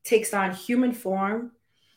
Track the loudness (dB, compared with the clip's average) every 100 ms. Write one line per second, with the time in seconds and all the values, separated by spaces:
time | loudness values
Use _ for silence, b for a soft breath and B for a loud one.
0 | 2 2 2 -2 -2 -4 -2 2 2 0
1 | -2 -2 0 -2 -6 -14 _ _ _